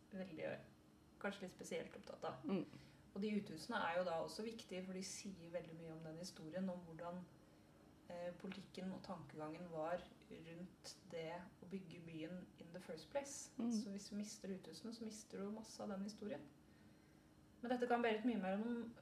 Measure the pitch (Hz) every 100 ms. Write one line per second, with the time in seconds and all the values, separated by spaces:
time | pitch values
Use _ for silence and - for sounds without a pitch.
0 | - 190 190 156 - - - - - -
1 | - - 202 - 185 - 143 175 - -
2 | - - 160 - 311 190 - - - -
3 | - 196 214 208 - 160 - 214 175 175
4 | 180 165 151 - 226 226 - 185 185 185
5 | 196 - 202 175 170 170 165 165 165 160
6 | 160 160 175 - 156 180 190 180 170 165
7 | 175 180 180 - - - - - - -
8 | - 175 175 180 196 190 - - 185 185
9 | - 175 - 156 151 160 175 160 156 180
10 | - - - - 165 170 185 - - -
11 | 175 165 160 - 180 - 180 190 170 170
12 | 165 160 156 180 - - 170 175 - 160
13 | - 277 277 - - - 233 220 208 202
14 | - 208 208 - 190 185 160 165 226 226
15 | 220 208 - 190 196 220 214 - 208 190
16 | 208 - 214 285 - - - - - -
17 | - - - - - - 240 254 247 240
18 | 233 214 247 208 185 202 233 233 220 -